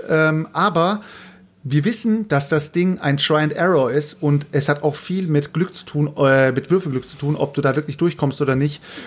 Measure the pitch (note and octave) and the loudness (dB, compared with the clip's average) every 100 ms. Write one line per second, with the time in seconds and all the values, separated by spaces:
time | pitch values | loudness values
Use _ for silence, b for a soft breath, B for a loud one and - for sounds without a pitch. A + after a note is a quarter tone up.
0 | - D#3+ D#3 D#3 D#3+ D3+ G3 E3 E3+ G#3 | 0 2 2 2 -2 0 0 2 2 0
1 | B B B B - _ C3+ C#3+ F#3 A#3 | B B B B -20 _ -2 0 0 0
2 | A3+ A3 G#3+ C#3+ C#3+ D#3 D3 F3 F3+ F#3 | 0 0 0 -2 0 -2 0 0 0 0
3 | C#3+ C#3+ - D3+ D3+ - F3 E3 B2+ C#3 | 0 0 2 2 2 0 2 2 2 0
4 | D3 - D3 C#3+ D3 C#3+ C#3 D3 D3+ - | -2 -2 0 0 0 -2 0 0 -2 -4
5 | - F#3 F#3 D3 C#3+ D#3 F3+ - - D3 | -6 -4 0 0 0 -2 -4 -4 -8 -2
6 | D3 - C#3 C3+ C3 B2+ C3+ F3+ E3 C3 | -2 2 4 4 4 2 0 0 0 -6
7 | - - C#3+ D3+ C#3+ C#3+ C3+ C#3 D3 C#3 | -8 -8 -4 -2 -2 0 0 0 -4 -2
8 | E3+ E3+ C#3 C3+ C#3 C3 D3 D3 B B | -2 0 -2 0 0 2 0 -2 B B